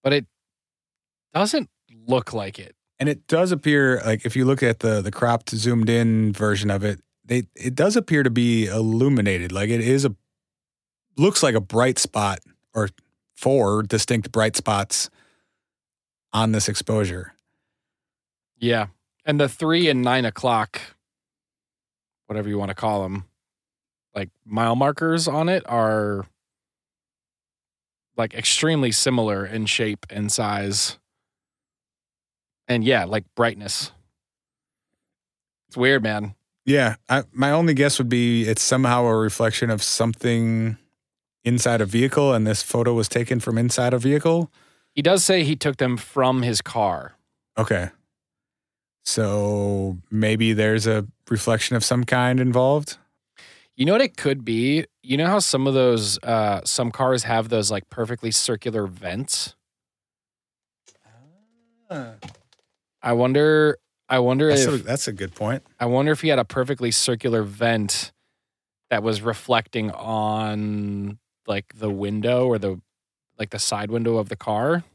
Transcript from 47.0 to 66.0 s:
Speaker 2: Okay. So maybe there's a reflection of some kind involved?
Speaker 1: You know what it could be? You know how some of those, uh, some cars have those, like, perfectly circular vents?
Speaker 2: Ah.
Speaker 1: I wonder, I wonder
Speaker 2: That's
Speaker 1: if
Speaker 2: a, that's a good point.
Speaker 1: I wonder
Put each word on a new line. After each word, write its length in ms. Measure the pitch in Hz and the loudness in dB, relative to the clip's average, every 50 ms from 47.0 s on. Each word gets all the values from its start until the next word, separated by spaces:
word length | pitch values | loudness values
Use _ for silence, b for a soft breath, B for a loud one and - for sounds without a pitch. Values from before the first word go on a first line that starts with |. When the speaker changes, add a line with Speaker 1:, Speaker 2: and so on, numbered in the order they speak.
| 65 - - _ _ _ _ _ _ _ _ - | -6 -12 -20 _ _ _ _ _ _ _ _ -4
Speaker 2:
Okay. 300 | 110 - 110 90 90 92 - _ _ _ _ _ _ _ _ _ _ _ _ _ _ _ _ _ _ _ _ _ _ | -2 0 0 -2 -2 -6 -10 _ _ _ _ _ _ _ _ _ _ _ _ _ _ _ _ _ _ _ _ _ _
So 960 | - - - 110 101 101 104 101 104 104 101 101 101 101 98 95 95 90 90 - _ | -4 -2 0 0 0 0 0 0 0 0 0 0 0 -2 -2 -2 -4 -6 -8 -10 _
maybe 420 | 107 107 110 107 110 110 113 110 | -2 0 2 2 2 2 2 2
there's 340 | 110 104 110 110 110 113 107 | 2 2 2 2 2 2 2
a 200 | 113 110 107 104 107 - _ _ - | 0 0 0 -2 -6 -12 _ _ -4
reflection 460 | 117 107 - - 113 113 - - 123 | -4 -2 0 0 0 0 0 -2 -2
of 80 | 117 107 | -2 0
some 200 | - 127 123 123 | 0 0 0 0
kind 340 | - - 123 123 123 127 127 | 0 2 2 2 2 2 2
involved? 600 | 127 127 120 127 127 131 143 151 147 - - - _ _ _ _ _ _ B B B B B B B B B | 2 2 2 2 4 4 2 0 -2 -6 -14 -18 _ _ _ _ _ _ B B B B B B B B B
Speaker 1:
You 120 | - 131 | -2 0
know 60 | 156 | 2
what 100 | 196 233 | 4 2
it 140 | 269 - _ | 2 0 _
could 280 | - - 147 139 139 117 | -4 -2 -2 -2 -2 -4
be? 400 | 113 113 113 120 135 143 160 165 _ _ _ | -4 -2 0 0 2 0 0 -2 _ _ _
You 140 | _ 131 131 | _ -4 -2
know 100 | 143 160 | 0 0
how 120 | 175 196 208 | 2 2 0
some 260 | 190 - - 135 131 | 0 0 0 0 0
of 80 | 139 131 | 2 2
those, 480 | 135 127 123 120 113 104 101 101 - | 4 4 4 4 2 0 -4 -6 -6
uh, 380 | - 120 117 113 107 104 101 95 - | -2 -2 0 0 2 0 -2 -2 -4
some 280 | - - - 123 117 | -4 -4 -2 -4 -4
cars 320 | 110 - 135 127 131 123 - | -2 -2 0 0 0 0 0
have 240 | 113 117 113 113 113 | -2 -2 -2 0 0
those, 220 | 117 110 104 98 | -2 -2 0 0
like, 180 | 107 101 - _ | -4 -4 -8 _
perfectly 400 | - - 117 107 123 113 - 117 | -8 -6 -6 -6 -6 -6 -6 -2
circular 560 | 107 - - - 117 104 - 120 107 110 101 | -2 -2 -2 -2 -4 -4 -6 -6 -4 -4 -6
vents? 720 | 95 90 90 104 87 90 107 135 - - - - - - _ _ _ _ _ _ _ _ _ _ _ _ _ _ _ _ _ _ _ _ _ _ _ _ _ _ _ _ _ _ _ 110 117 127 147 170 196 214 220 _ _ _ _ _ _ _ _ | -6 -8 -12 -10 -8 -8 -8 -6 -6 -6 -6 -6 -8 -12 _ _ _ _ _ _ _ _ _ _ _ _ _ _ _ _ _ _ _ _ _ _ _ _ _ _ _ _ _ _ _ _ _ _ _ _ _ _ _ _ _ _ _ _ _ _ _
Speaker 2:
Ah. 220 | 180 147 127 117 110 110 - - - _ _ _ _ _ _ _ _ _ _ _ _ _ | -12 -10 -10 -12 -16 -18 -20 -20 -20 _ _ _ _ _ _ _ _ _ _ _ _ _
Speaker 1:
I 100 | - 120 120 | -2 0 2
wonder, 640 | 117 123 127 135 143 151 151 156 151 151 151 147 - _ _ _ _ _ _ | 2 2 4 4 4 4 6 6 4 4 2 2 -2 _ _ _ _ _ _
I 100 | 131 131 | 2 2
wonder 280 | 123 123 127 135 151 156 | 4 4 4 4 4 4
Speaker 2:
That's 140 | 147 139 131 | 4 4 4
Speaker 1:
if 80 | 123 151 | 2 2
Speaker 2:
a, 20 | 123 | -2
that's 300 | - 110 110 110 - - | -2 -4 -4 -4 -4 -6
a 40 | |
good 220 | 107 95 98 95 - | -6 -8 -10 -10 -8
point. 280 | - 107 107 123 135 _ _ _ _ | -6 -4 -4 -4 -6 _ _ _ _
Speaker 1:
I 60 | 123 | -2
wonder 260 | 120 123 127 | 0 2 2